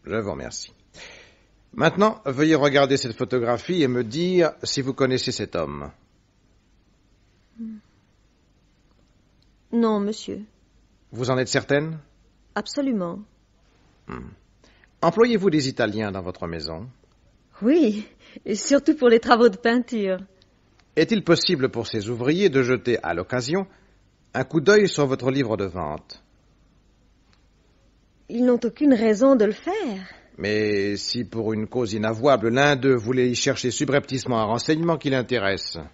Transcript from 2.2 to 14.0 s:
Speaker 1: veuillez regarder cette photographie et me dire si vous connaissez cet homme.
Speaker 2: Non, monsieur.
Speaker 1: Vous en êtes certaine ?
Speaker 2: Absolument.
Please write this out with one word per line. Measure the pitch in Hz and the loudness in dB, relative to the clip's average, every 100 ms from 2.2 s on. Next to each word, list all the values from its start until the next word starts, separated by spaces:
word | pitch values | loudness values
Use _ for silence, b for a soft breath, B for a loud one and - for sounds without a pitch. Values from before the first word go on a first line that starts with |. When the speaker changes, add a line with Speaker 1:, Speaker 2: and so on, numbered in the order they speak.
| 147 | -8
Speaker 1:
veuillez | 127 156 156 | 0 2 4
regarder | 143 139 139 135 | 4 4 2 2
cette | 123 107 | -2 -6
photographie | 127 127 117 120 - 180 | -2 -2 0 -4 -2 0
et | 135 | 0
me | 123 | 0
dire | 113 135 180 180 160 - | -4 -4 0 2 2 0
si | - - | -6 -4
vous | 131 | -6
connaissez | 131 131 127 - | -2 0 0 -2
cet | 117 101 | -6 -6
homme. | 87 76 71 71 - _ _ _ _ _ _ _ _ _ _ _ _ _ _ _ 226 226 214 _ _ _ _ _ _ _ _ _ _ _ _ _ _ _ _ _ _ _ | -4 -6 -8 -12 -16 _ _ _ _ _ _ _ _ _ _ _ _ _ _ _ -16 -14 -14 _ _ _ _ _ _ _ _ _ _ _ _ _ _ _ _ _ _ _
Speaker 2:
Non, | 233 226 214 | 0 2 0
monsieur. | 202 220 - 196 214 _ _ _ _ _ _ | -2 -6 -10 -12 -14 _ _ _ _ _ _
Speaker 1:
Vous | 113 127 | -6 -2
en | 131 | 0
êtes | 127 | 0
certaine ? | 143 - 143 156 160 _ _ _ _ _ | -2 2 0 0 -10 _ _ _ _ _
Speaker 2:
Absolument. | - - - 269 220 175 180 214 _ _ _ _ _ _ _ | -10 -6 -4 -2 -2 -4 -8 -16 _ _ _ _ _ _ _